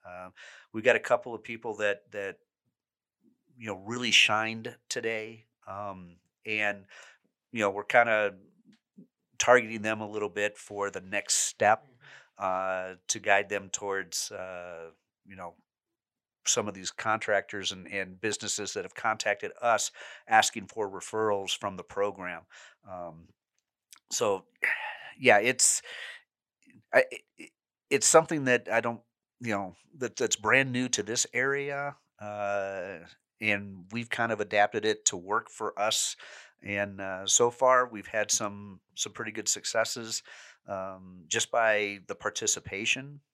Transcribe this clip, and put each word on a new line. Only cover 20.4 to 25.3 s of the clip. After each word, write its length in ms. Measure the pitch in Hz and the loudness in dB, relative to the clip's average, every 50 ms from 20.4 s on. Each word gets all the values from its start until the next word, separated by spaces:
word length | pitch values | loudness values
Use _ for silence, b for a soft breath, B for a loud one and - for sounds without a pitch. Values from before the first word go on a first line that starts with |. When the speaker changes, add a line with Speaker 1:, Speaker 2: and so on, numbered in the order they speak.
| 104 - - 113 98 90 | 6 6 0 -4 -12 -10
Speaker 1:
for 220 | - 113 107 98 | -6 -4 -4 -4
referrals 680 | 95 92 - - - 110 110 110 101 101 95 92 - - | -4 -10 -12 -6 -2 0 2 2 2 0 0 -4 -6 -4
from 180 | - 101 95 | -4 -8 -8
the 80 | 90 90 | -8 -14
program. 600 | _ - 101 101 104 98 92 90 90 87 82 87 _ B B B B B B _ 104 | _ -2 0 0 0 0 -6 -8 -8 -8 -8 -10 _ B B B B B B _ -14
Um, 380 | 92 90 87 85 80 82 85 85 _ _ _ _ _ _ _ _ _ _ _ _ - _ _ _ | -12 -12 -12 -12 -14 -16 -20 -20 _ _ _ _ _ _ _ _ _ _ _ _ -20 _ _ _
so, 340 | - - 120 107 98 92 - _ _ _ | -4 -2 0 0 0 -2 -4 _ _ _
<sighs> 580 | - - - - - - - - - - - - | -2 -2 -2 -2 -6 -10 -10 -12 -16 -18 -16 2
yeah, 200 | 135 123 | 6 8